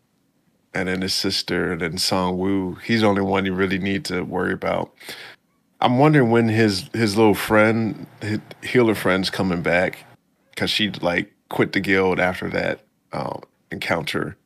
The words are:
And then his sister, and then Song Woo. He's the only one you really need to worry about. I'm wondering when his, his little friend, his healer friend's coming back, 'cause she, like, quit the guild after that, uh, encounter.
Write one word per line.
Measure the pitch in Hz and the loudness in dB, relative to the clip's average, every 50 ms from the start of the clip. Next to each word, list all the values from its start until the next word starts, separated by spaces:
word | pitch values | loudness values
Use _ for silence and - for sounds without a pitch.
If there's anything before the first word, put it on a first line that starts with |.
| _ _ _ _ _ _ _ _ _ _ _ _ _ _ - | _ _ _ _ _ _ _ _ _ _ _ _ _ _ -6
And | 87 92 | -4 -2
then | 92 92 92 | -2 -2 -2
his | 92 92 - | -2 -4 -2
sister, | - - 98 95 - - - 95 87 85 85 90 | -2 -2 -2 -2 -2 -4 -2 -2 -2 -2 -2 -2
and | 80 | -4
then | 90 82 80 | -4 -6 -4
Song | 92 - - 104 92 92 90 92 | -4 -2 0 0 0 0 0 -2
Woo. | 92 92 98 98 98 92 90 87 | 0 0 0 0 0 -2 -4 -6
He's | - - - 117 113 | -8 -4 -2 2 2
the | 110 | 4
only | 104 98 98 | 4 4 2
one | 98 95 98 98 95 | 2 2 0 0 0
you | 98 92 | 0 0
really | 90 98 92 95 | 0 0 0 0
need | 92 92 98 98 95 - | -2 -2 -2 -2 -4 -4
to | - 90 90 | -4 -4 -4
worry | - - - 92 92 95 95 | -4 -4 -4 -4 -2 -2 -4
about. | - - 87 90 87 85 - _ _ - - - - - - - _ _ _ _ _ _ _ _ - | -4 -2 -2 -2 -2 -4 -6 _ _ -18 -16 -16 -16 -18 -20 -20 _ _ _ _ _ _ _ _ -2
I'm | - 131 127 | 0 2 4
wondering | 127 143 156 156 147 127 113 | 4 4 6 6 6 4 6
when | 117 117 117 | 4 4 4
his, | 110 107 113 113 107 98 92 - - - | 4 4 4 4 2 2 -2 -6 -8 -2
his | 113 117 104 98 | -2 0 0 4
little | 110 113 107 95 | 4 6 6 6
friend, | - - - 110 107 107 110 113 113 113 104 - - - - - - | 4 0 2 2 4 4 4 2 2 0 -2 -4 -6 -12 -16 -16 -10
his | - 104 107 - - - - - - | -6 -6 -6 -6 -8 -12 -18 -14 -8
healer | - - 127 120 113 101 | 0 2 4 4 4 2
friend's | - - 95 92 95 95 - | 2 0 0 0 2 0 -2
coming | - - 95 95 87 87 | -2 -2 -2 0 -2 -2
back, | 76 78 85 87 92 87 - - - - - _ _ _ _ _ _ _ _ | 0 0 2 2 2 0 -4 -8 -16 -20 -20 _ _ _ _ _ _ _ _
'cause | - - - | -6 -4 -2
she, | - - 110 98 92 - | -2 -2 -2 -2 -4 -4
like, | 87 87 85 92 - - _ _ _ - | -2 -2 0 -2 -4 -6 _ _ _ -6
quit | - - 117 - - | -2 -2 -2 0 -2
the | 101 | -2
guild | 92 98 95 95 95 92 90 85 | -2 0 2 2 2 2 2 2
after | 90 92 92 - 90 90 | 0 0 -2 -4 -6 -6
that, | 90 90 87 85 - - _ _ _ _ _ _ | -4 -4 -4 -4 -4 -6 _ _ _ _ _ _
uh, | - - - - - - - - _ _ _ _ | -8 -8 -6 -6 -8 -10 -14 -18 _ _ _ _
encounter. | - - - - 92 85 76 - - 80 78 - - - _ | -12 -8 -4 -4 -4 -2 -2 -4 -4 -4 -4 -6 -8 -12 _